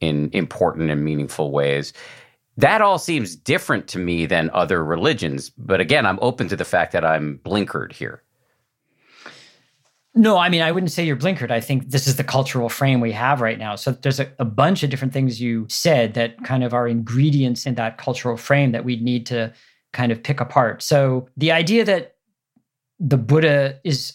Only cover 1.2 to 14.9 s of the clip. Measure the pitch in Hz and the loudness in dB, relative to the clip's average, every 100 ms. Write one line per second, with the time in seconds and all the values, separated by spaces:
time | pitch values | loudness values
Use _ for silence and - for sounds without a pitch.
1.2 | 69 - 76 71 71 71 71 - - - | -4 -4 -2 0 0 -2 -6 -14 -20 -20
2.2 | - _ _ - 139 214 202 185 - 156 | -20 _ _ 2 2 4 2 2 -2 -4
3.2 | 98 82 - 175 - 113 - 92 87 85 | -4 -6 -2 -2 -2 -4 -4 -6 -2 -2
4.2 | 80 87 80 - 85 90 78 85 135 127 | 0 0 0 0 0 0 0 0 0 0
5.2 | 80 67 - - 110 95 113 147 104 95 | -4 -6 -10 -12 -2 0 2 2 2 0
6.2 | 123 123 95 90 85 90 80 87 80 78 | -2 -2 -4 -4 -2 0 0 0 0 0
7.2 | 76 69 - 104 98 73 52 - 65 - | -2 -8 -4 -2 -2 -6 -8 -10 -12 -12
8.2 | _ _ _ _ _ _ _ _ _ _ | _ _ _ _ _ _ _ _ _ _
9.2 | - - - _ _ _ _ _ _ 226 | -20 -20 -20 _ _ _ _ _ _ 4
10.2 | 220 190 175 170 160 175 180 175 165 127 | 6 6 4 2 2 0 -2 -2 -2 0
11.2 | 170 175 117 117 113 135 135 131 139 131 | -2 -2 -2 -4 -2 -2 0 0 2 0
12.2 | 135 131 131 127 120 - 135 127 117 107 | 0 -2 0 -2 -4 0 2 2 0 0
13.2 | 127 143 113 113 107 101 120 120 139 135 | 0 2 0 -2 -6 -6 -4 -2 -2 -2
14.2 | 139 - 131 107 156 190 147 | -4 -4 -2 2 2 2 -2